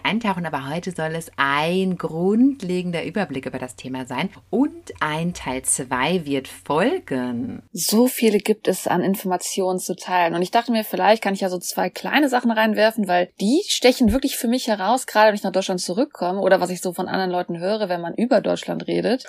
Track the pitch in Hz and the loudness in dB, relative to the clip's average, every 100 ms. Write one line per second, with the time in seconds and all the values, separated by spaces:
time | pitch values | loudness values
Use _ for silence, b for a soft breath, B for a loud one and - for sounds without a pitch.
0 | 147 214 208 180 165 147 135 170 185 170 | -2 0 -2 -2 -4 -6 -6 -6 -6 -6
1 | 160 165 - - 139 143 165 185 190 175 | -6 -6 -8 -2 0 2 2 0 0 -2
2 | 160 160 185 220 269 269 180 180 180 165 | -4 -2 2 4 4 2 -4 -4 -2 -4
3 | 160 208 170 131 131 131 127 - 127 131 | -4 -4 -4 -6 -8 -8 -10 -10 -10 -10
4 | 123 127 185 B _ 226 311 339 - - | -6 -4 -4 B _ 0 0 -2 -14 -4
5 | 151 156 170 170 139 131 - - 127 127 | -2 0 -4 -4 -6 -4 -2 -4 -2 0
6 | 143 180 143 139 135 - - 147 233 370 | 2 0 0 -2 -4 -12 -2 2 2 0
7 | - 131 123 120 - - - 180 - 214 | -2 -4 -2 -4 -6 -8 -12 -6 2 4
8 | 254 - 226 202 - 208 - 185 - 175 | 4 4 2 4 2 0 0 -2 0 0
9 | 185 202 190 180 - - 185 185 - 175 | 0 -2 -2 -4 -2 -2 -2 -2 -4 -8
10 | - 180 165 170 180 233 233 220 214 180 | -2 2 2 0 0 0 0 -2 -2 2
11 | 185 220 196 196 196 180 - - 185 - | 4 4 2 -2 -2 -4 -6 -4 -4 -4
12 | 190 233 285 247 240 220 220 202 220 220 | 0 2 4 2 2 2 2 4 2 2
13 | 185 180 180 - 202 311 - - 247 - | 0 0 0 -2 2 2 0 2 2 6
14 | 220 262 277 - 233 254 - 208 190 262 | 4 4 0 -2 -2 -2 0 0 2 0
15 | - 214 214 208 196 185 190 180 - 180 | 2 6 6 6 0 0 0 -2 -2 -2
16 | 302 - 175 196 190 185 180 180 185 175 | -2 -2 -2 0 4 4 4 -2 -6 -4
17 | - 185 185 180 175 170 185 214 196 175 | -4 -2 0 -2 -4 -4 -2 -2 -2 -2
18 | 170 - 240 208 185 175 - 165 175 170 | -4 -2 2 4 2 -2 -4 -6 -2 -2
19 | 180 254 | 0 -2